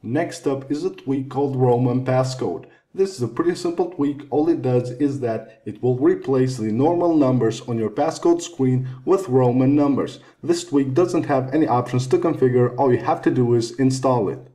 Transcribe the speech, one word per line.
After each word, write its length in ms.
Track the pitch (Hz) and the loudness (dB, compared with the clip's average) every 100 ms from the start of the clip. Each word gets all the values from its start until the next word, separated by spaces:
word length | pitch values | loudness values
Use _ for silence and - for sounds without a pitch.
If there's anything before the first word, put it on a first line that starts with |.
Next 460 | 107 139 170 - 147 | -4 -4 -4 -4 -4
up 240 | 135 131 | -4 -4
is 140 | 147 185 | -4 -4
a 40 | |
tweak 380 | 185 - 135 131 | -8 -4 -4 -2
called 280 | 131 139 131 | -2 -2 2
Roman 480 | 127 120 123 127 131 | 2 4 2 0 0
passcode. 640 | 127 127 - 110 82 - _ _ | 0 0 -2 -6 -6 -12 _ _
This 240 | 175 196 - | -2 -2 -2
is 40 | |
a 60 | 117 | -6
pretty 280 | - 165 180 | -2 -2 0
simple 360 | 180 170 175 | -4 -2 -4
tweak. 340 | - 143 135 - | -2 -4 -4 -4
All 180 | 135 160 | 0 2
it 140 | 151 | 0
does 300 | 127 123 - | 2 0 0
is 280 | - 143 127 | -2 -2 -2
that 420 | 120 110 - - 107 | -4 -4 -8 -14 -14
it 180 | - | -4
will 140 | 123 123 | -2 2
replace 580 | 151 185 - 131 131 127 | 2 0 0 0 0 -2
the 160 | 110 | -4
normal 420 | 110 147 175 175 | 0 2 2 2
numbers 460 | 160 135 127 113 107 - | 2 4 2 0 -2 -6
on 100 | 113 | -4
your 120 | 107 | -4
passcode 520 | 117 156 160 170 170 | -2 -4 0 2 2
screen 460 | - - 131 127 131 - | -2 -2 0 0 -2 -8
with 240 | - 190 - | 0 0 2
Roman 480 | 127 123 123 131 147 | 2 4 4 4 4
numbers. 440 | 143 123 80 - - _ | 2 0 -2 -8 -20 _
This 220 | 139 170 | -4 -4
tweak 300 | - 139 131 | 0 0 0
doesn't 320 | 131 175 175 131 | 2 2 0 0
have 280 | 135 127 | -2 0
any 140 | 147 147 | 0 2
options 400 | 120 - 127 - | 0 0 -2 0
to 100 | 180 | 0
configure. 560 | 170 151 131 123 123 123 | 0 0 2 4 2 2
All 160 | 135 | 2
you 60 | 117 | 2
have 220 | - 170 | 0 0
to 80 | 170 | 0
do 220 | 127 120 | 2 2
is 180 | 120 110 | 2 0
install 580 | - 131 131 156 127 95 | 0 0 2 0 0 -2
it. 180 | 67 - | -6 -14